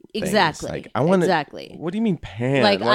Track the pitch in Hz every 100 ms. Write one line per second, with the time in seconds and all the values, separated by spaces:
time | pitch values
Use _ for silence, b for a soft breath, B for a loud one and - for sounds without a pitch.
0 | - 220 - 208 165 - 151 71 - 110
1 | 160 190 165 165 143 80 67 - 165 202
2 | 226 170 - 104 123 139 208 196 220